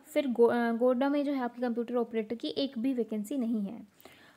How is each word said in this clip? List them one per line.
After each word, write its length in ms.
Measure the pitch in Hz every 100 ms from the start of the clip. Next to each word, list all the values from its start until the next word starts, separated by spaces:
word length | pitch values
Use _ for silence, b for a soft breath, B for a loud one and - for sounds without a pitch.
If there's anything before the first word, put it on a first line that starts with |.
| -
फिर 200 | 302 285
गो-, 260 | 226 233
अ, 200 | 240 233
गोड्डा 360 | 233 254 247 277
में 160 | 285
जो 80 | 285
है 80 | 277
आपके 220 | 240 240
कंप्यूटर 320 | 247 233 226
ऑपरेटर 420 | 240 233 226 214 233
की 120 | 302
एक 300 | - 269 220
भी 160 | 247
वैकेंसी 440 | 247 220 214 208 285
नहीं 220 | 226 220
है। 260 | 196 - - B B B B